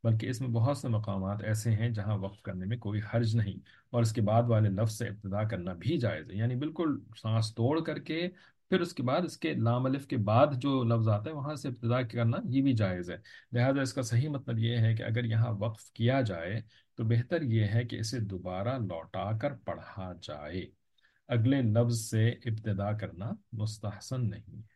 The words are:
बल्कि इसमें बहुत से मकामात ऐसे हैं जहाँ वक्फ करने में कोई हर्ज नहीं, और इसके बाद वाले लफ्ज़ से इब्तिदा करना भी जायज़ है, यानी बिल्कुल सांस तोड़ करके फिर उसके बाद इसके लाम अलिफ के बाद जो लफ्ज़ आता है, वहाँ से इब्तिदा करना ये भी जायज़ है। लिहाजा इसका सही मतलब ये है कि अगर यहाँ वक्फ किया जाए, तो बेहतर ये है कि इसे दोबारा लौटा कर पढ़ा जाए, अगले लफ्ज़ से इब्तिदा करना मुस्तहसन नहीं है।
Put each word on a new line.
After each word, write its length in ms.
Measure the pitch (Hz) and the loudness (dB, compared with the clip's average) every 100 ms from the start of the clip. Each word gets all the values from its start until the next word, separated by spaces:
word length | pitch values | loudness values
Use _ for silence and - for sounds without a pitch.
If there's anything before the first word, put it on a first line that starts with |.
बल्कि 220 | 117 110 - | 4 2 0
इसमें 260 | 117 117 | -4 -2
बहुत 280 | 113 120 143 | 2 2 0
से 80 | 131 | 0
मकामात 540 | 110 104 98 95 104 | 0 0 -2 -2 -4
ऐसे 260 | 107 107 120 | -2 -2 2
हैं 220 | 107 120 | 2 0
जहाँ 240 | 110 101 104 | -2 -2 -2
वक्फ 220 | 98 - | -4 -8
करने 220 | - 92 92 | -10 -6 -4
में 120 | 123 | -4
कोई 220 | 98 104 | -2 -4
हर्ज 320 | 104 120 113 113 | 0 0 2 2
नहीं, 240 | 101 90 - - _ | 0 -4 -14 -20 _
और 100 | 120 | 0
इसके 180 | 113 110 | 2 2
बाद 280 | 104 113 120 | 4 4 4
वाले 200 | 110 104 | 4 4
लफ्ज़ 280 | 95 110 - | 4 0 0
से 80 | 101 | -6
इब्तिदा 380 | 101 95 101 | -6 -4 -2
करना 300 | 107 92 87 | -2 -2 -6
भी 240 | 87 95 165 | -4 -2 0
जायज़ 320 | 117 80 - | 0 -2 -6
है, 80 | 95 | -2
यानी 180 | 117 123 | 0 0
बिल्कुल 460 | 151 160 160 139 - - | -4 -2 -2 -2 -6 -8
सांस 380 | 113 113 110 - | 0 2 2 2
तोड़ 240 | 117 160 | 2 2
करके 460 | 165 151 - 160 180 180 - _ _ | 0 -6 -4 -4 -4 -6 -20 _ _
फिर 100 | 185 | 2
उसके 220 | 170 - | 2 -2
बाद 220 | 123 147 | 0 2
इसके 300 | 170 - 160 | 0 -2 -4
लाम 300 | 131 113 123 | 0 2 2
अलिफ 200 | 131 139 143 | 2 -2 -2
के 100 | 131 | -2
बाद 380 | 101 113 147 | 4 6 6
जो 280 | 131 143 135 | 4 0 0
लफ्ज़ 240 | 117 117 110 | 2 2 4
आता 220 | 104 107 | 2 -2
है, 60 | 151 | -6
वहाँ 180 | 139 151 | -6 -6
से 120 | 143 | -6
इब्तिदा 340 | 120 117 123 | -4 0 0
करना 380 | 123 120 113 117 247 | 0 0 2 0 0
ये 160 | 131 | 2
भी 100 | 135 | 4
जायज़ 360 | 117 98 90 87 | 4 2 0 -4
है। 40 | 85 - - _ | -8 -12 -20 _
लिहाजा 280 | 120 127 139 | 2 2 2
इसका 200 | 131 - | 0 -2
सही 260 | 117 117 151 | 0 0 0
मतलब 300 | 143 - 117 | -4 -4 0
ये 180 | 113 120 | 0 4
है 180 | 113 | 4
कि 80 | 113 | 2
अगर 240 | - 117 117 | 0 -2 0
यहाँ 260 | 110 113 | 0 0
वक्फ 360 | 101 107 110 - - | 0 -4 -6 -16 0
किया 240 | 117 131 | 2 2
जाए, 400 | 117 85 85 107 - _ _ - | 0 -2 -4 -6 -8 _ _ -4
तो 60 | |
बेहतर 380 | 110 117 120 170 | 2 2 2 -2
ये 200 | 143 110 | 2 2
है 200 | 101 113 | 4 2
कि 120 | 120 - | 0 -4
इसे 240 | 110 127 | -4 -4
दोबारा 560 | 104 95 87 90 107 131 | -4 -4 -6 -4 -2 -2
लौटा 540 | 98 82 82 92 98 110 | -4 -6 -8 -6 -2 -2
कर 160 | 147 127 - | -4 -6 -8
पढ़ा 460 | 82 - - 92 85 | -8 -10 -10 -10 -10
जाए, 440 | - 73 76 92 - _ _ _ _ _ _ | -12 -10 -6 -8 -8 _ _ _ _ _ _
अगले 340 | 120 113 139 | 2 4 4
लफ्ज़ 380 | 120 107 120 117 | 4 4 2 0
से 280 | 110 110 113 127 117 | -2 2 2 2 -4
इब्तिदा 460 | 107 110 95 101 107 | -4 -4 -2 -2 -2
करना 380 | - 85 113 214 _ | -6 -8 -8 -8 _
मुस्तहसन 640 | 113 107 - 104 98 - 131 | -6 -6 -4 -8 -10 -6 -2
नहीं 360 | 113 101 - - | -2 -4 -12 -18
है। 60 | - | -18